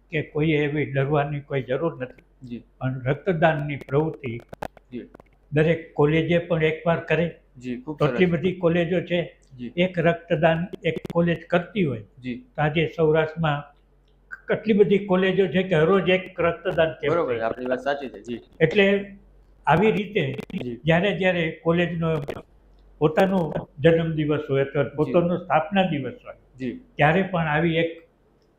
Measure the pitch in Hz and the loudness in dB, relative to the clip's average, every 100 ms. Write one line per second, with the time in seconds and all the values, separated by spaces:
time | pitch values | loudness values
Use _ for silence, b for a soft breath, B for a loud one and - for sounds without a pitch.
0 | _ 156 - 151 156 147 147 151 127 135 | _ -6 -4 -2 0 2 0 -2 -2 -2
1 | 139 151 147 147 - 139 123 143 165 135 | 0 0 -2 -6 -6 -6 -4 -2 -2 -4
2 | 123 - _ _ 123 117 - - 131 131 | -10 -12 _ _ -14 -14 -14 -8 -6 -4
3 | 123 147 196 165 165 156 147 143 - 139 | -4 -2 -2 2 2 2 -4 -8 -2 -2
4 | 156 143 131 117 - - - _ _ 120 | -2 -4 -10 -10 -12 -12 -14 _ _ -14
5 | - - _ _ _ 143 160 160 - - | -14 -20 _ _ _ 0 2 0 -4 0
6 | 147 160 160 170 170 165 156 156 170 165 | 2 2 2 0 0 0 0 0 0 -2
7 | - 160 170 - _ 123 127 120 151 151 | 0 0 0 -4 _ -12 -8 -8 -8 -2
8 | 147 - 180 165 180 180 170 170 165 180 | 0 2 2 2 -2 0 2 2 0 -2
9 | 175 175 160 - _ 127 120 175 185 175 | -2 -2 -4 -10 _ -14 -6 -2 0 2
10 | 165 170 - 160 165 165 180 - 165 160 | 0 0 -2 2 2 2 -4 -6 -4 -4
11 | - 170 170 165 - 180 175 214 151 113 | -4 0 0 -2 -2 -2 -2 -2 -2 -4
12 | - - 123 120 - - 151 160 151 - | -10 -14 -10 -10 -10 -4 -2 0 -2 0
13 | 156 156 156 165 156 143 - _ _ _ | 2 2 0 -2 -2 -2 -6 _ _ _
14 | _ _ _ - - 196 220 208 180 196 | _ _ _ -12 -4 -2 2 4 4 4
15 | - 185 190 175 185 175 190 156 160 196 | 2 2 2 2 2 0 0 2 4 4
16 | 170 185 - - 170 165 185 170 160 156 | 2 0 0 -2 -2 -2 -2 0 0 0
17 | 143 170 139 117 113 123 127 127 135 143 | -2 0 0 -2 -4 -4 -4 -4 -2 -4
18 | 127 101 113 117 - - 160 208 196 202 | -6 -12 -10 -12 -12 0 2 4 4 2
19 | 202 - - - _ _ 143 165 220 185 | -2 -14 -20 -20 _ _ 2 4 4 2
20 | 214 202 135 127 - 185 123 120 151 165 | -2 -2 -2 -6 -8 -8 -8 -4 0 2
21 | 202 175 185 170 160 160 165 170 170 170 | 2 0 0 0 -2 -2 0 0 0 -2
22 | 165 156 143 - - _ _ _ _ - | -2 -2 -6 -10 -14 _ _ _ _ 0
23 | 156 202 190 190 151 - - - 165 165 | 2 4 2 2 -2 -4 -8 2 4 4
24 | 165 156 151 147 - 135 139 147 113 139 | 2 -2 0 -2 0 0 0 0 -2 -2
25 | 139 175 170 170 - 151 - 196 180 147 | 0 2 2 -2 0 0 2 0 0 -2
26 | 123 - 107 - _ 127 127 123 - - | -6 -10 -16 -20 _ -10 -8 -8 -10 2
27 | 151 180 190 175 156 151 170 160 165 - | 4 4 0 -2 -2 0 0 0 -2 -6
28 | - _ _ _ _ | -18 _ _ _ _